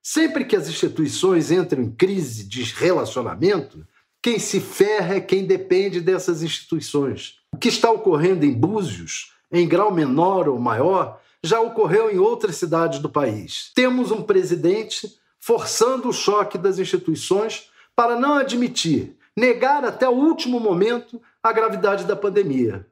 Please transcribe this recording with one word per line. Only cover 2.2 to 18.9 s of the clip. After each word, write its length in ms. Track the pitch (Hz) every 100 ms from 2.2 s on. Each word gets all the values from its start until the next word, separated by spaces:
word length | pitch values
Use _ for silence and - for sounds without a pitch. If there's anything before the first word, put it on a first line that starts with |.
| 139 113
de 200 | 98 117
relacionamento, 1200 | 117 - 170 175 110 127 117 101 170 202 - - 78 _ _ _
quem 160 | 247 226
se 200 | - 196
ferra 580 | - - 202 214 175 196
é 40 |
quem 240 | 190 190
depende 560 | 190 185 - 185 196 175
dessas 420 | 170 180 - 165
instituições. 1000 | 160 - - 165 - 147 139 95 - _ _
O 60 | -
que 100 | 247
está 220 | - 233
ocorrendo 560 | 220 202 151 175 185 147
em 60 |
Búzios, 840 | 117 156 214 170 90 85 - - _ _
em 160 | 170 170
grau 240 | 175 208
menor 560 | 180 143 135 175 190 156
ou 100 | 123
maior, 600 | 120 110 156 190 131 - _ _
já 160 | 165 220
ocorreu 500 | 233 233 196 196 226
em 60 | 190
outras 400 | 208 233 214 165
cidades 440 | 170 165 170 -
do 100 | 143
país. 600 | 147 135 107 87 - -
Temos 360 | - 254 254 220
um 120 | 214
presidente 920 | - 190 165 170 160 208 214 - 208 _ _ _
forçando 720 | - 233 - - 233 262 254
o 40 |
choque 440 | 196 - 208 202 190
das 220 | 190 190
instituições 880 | 180 180 170 156 - 190 214 - - _ _
para 240 | - 240 240
não 160 | 269
admitir, 800 | 294 262 240 240 - 170